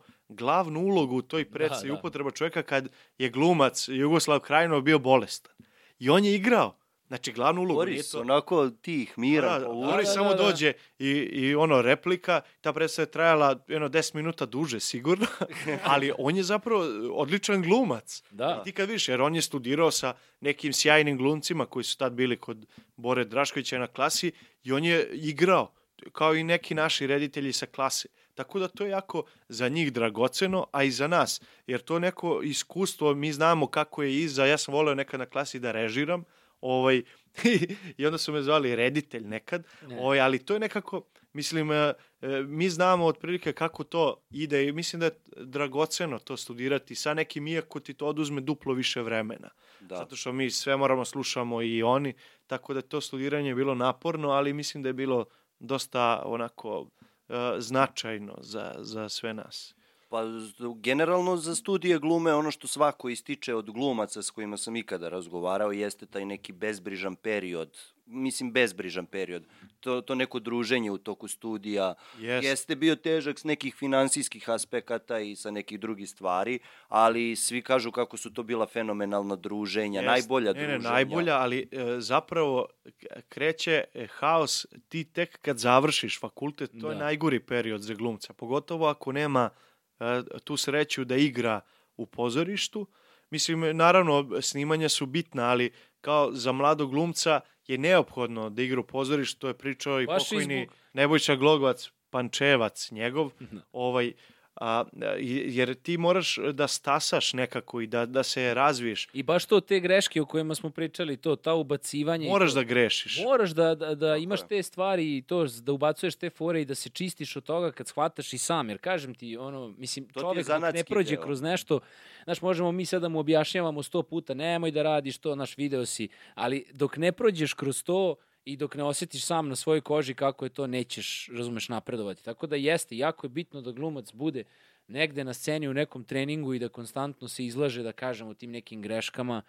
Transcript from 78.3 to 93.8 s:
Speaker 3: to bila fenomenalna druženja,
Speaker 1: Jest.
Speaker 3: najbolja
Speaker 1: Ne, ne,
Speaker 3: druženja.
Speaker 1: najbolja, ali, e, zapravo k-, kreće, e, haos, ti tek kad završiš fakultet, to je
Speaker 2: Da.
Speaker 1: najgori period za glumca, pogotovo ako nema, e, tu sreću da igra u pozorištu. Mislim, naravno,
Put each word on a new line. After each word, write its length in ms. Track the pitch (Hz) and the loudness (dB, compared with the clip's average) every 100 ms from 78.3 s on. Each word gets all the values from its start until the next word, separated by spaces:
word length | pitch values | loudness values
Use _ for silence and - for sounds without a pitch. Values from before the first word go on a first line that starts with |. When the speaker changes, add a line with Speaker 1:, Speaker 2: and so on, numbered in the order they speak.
Speaker 3:
to 100 | 104 | -10
bila 240 | 113 117 107 | -4 -2 -2
fenomenalna 680 | - 110 104 101 101 101 98 | -2 -4 -2 -2 -2 -2 -4
druženja, 640 | 98 104 104 98 107 98 | -6 -6 -4 -2 -2 -2
Speaker 1:
Jest. 60 | 104 | 2
Speaker 3:
najbolja 460 | 123 113 131 110 | 2 2 0 0
Speaker 1:
Ne, 80 | 98 | -2
ne, 60 | 147 | -2
Speaker 3:
druženja. 260 | 135 117 | -4 0
Speaker 1:
najbolja, 440 | 123 135 156 175 143 | 2 2 0 2 2
ali, 300 | 127 123 120 | 2 -2 -6
e, 240 | 131 123 123 | -6 -4 -4
zapravo 680 | 110 135 - 170 151 127 - _ - | 0 0 0 0 0 0 -4 _ -20
k-, 40 | - - - | -20 -18 -18
kreće, 640 | - - 151 160 - 156 - | -16 -4 -2 -2 0 0 0
e, 140 | - 113 | -8 -12
haos, 560 | - 143 165 147 - - - - | -2 2 4 2 -2 -6 -14 -10
ti 140 | 165 | -8
tek 360 | 151 - 170 - | -6 -4 -4 -4
kad 180 | - 127 | -4 0
završiš 640 | 120 127 147 147 113 - | 6 6 6 2 -2 -6
fakultet, 520 | 113 - 139 147 135 | -10 -8 -10 -8 -10
to 180 | 113 151 | -8 -8
je 60 | 151 | -4
Speaker 2:
Da. 40 | |
Speaker 1:
najgori 380 | 147 151 156 127 | -2 0 2 2
period 420 | - 123 113 107 | 0 -2 -2 -4
za 120 | 104 | -6
glumca, 400 | 107 117 107 - | -4 -4 -4 -10
pogotovo 540 | - 117 135 147 165 156 | -12 -4 -4 -4 0 0
ako 240 | 147 - | 0 -4
nema, 380 | 135 147 135 117 - _ _ _ - | -2 2 2 2 -2 _ _ _ -8
e, 40 | 117 123 123 - | -2 -2 -4 -10
tu 180 | - 143 | -8 -4
sreću 480 | - 143 147 - 127 | 0 0 0 -2 -2
da 100 | 127 | 2
igra 460 | 147 120 117 107 - _ _ - | 2 2 0 -2 -4 _ _ -12
u 80 | 113 | -10
pozorištu. 800 | - 120 120 170 202 - 214 202 _ _ _ _ | -4 -2 0 -2 -4 -6 -6 -10 _ _ _ _
Mislim, 460 | 156 - 165 160 | -4 -2 0 0
naravno, 640 | 160 | 6